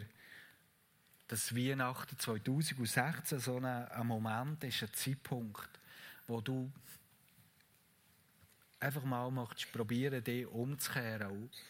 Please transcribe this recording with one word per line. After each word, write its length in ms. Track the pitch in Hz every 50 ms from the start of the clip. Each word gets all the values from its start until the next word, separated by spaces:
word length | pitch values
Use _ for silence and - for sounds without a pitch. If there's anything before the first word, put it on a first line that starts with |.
| 104 - - - - - - - - - - - _ _ _ _ _ _ _ _ _ - - - -
dass 280 | - 117 107 - - 117
Weihnachten 640 | 123 123 131 139 135 127 127 127 - - - - -
zweitausendsechzehn 1200 | - 123 113 107 - 131 131 151 160 156 139 131 120 113 - 135 123 156 170 - - - 156 131
so 180 | 117 131 127
ein, 100 | 127 127
ein 400 | 127 123 120 120 - - 120 117
Moment 580 | 120 113 110 110 110 107 117 127 147 156 151 -
ist, 180 | 123 110 -
ein 120 | 117 104 -
Zeitpunkt, 760 | - - 131 135 135 - - 135 120 117 107 101 - - - - - - - - - - - - - -
wo 140 | - 117 113
du 320 | 110 131 131 131 127 135 - - - - - - - - - - - - - - - - - - - _ - _ _ _ - _ - - - - - _ _ - - - - - - - - -
einfach 240 | - 139 135 147 131
mal 260 | 135 127 120 123 127
möchtest 420 | 131 127 120 110 - - - -
probieren, 500 | - 117 113 107 120 120 131 143 135 127
dich 240 | 117 123 120 123 120
umzukehren 840 | - - 117 123 135 143 139 - - - 135 120 113 110 104 104 98
und 200 | 101 101 113 135 - - - -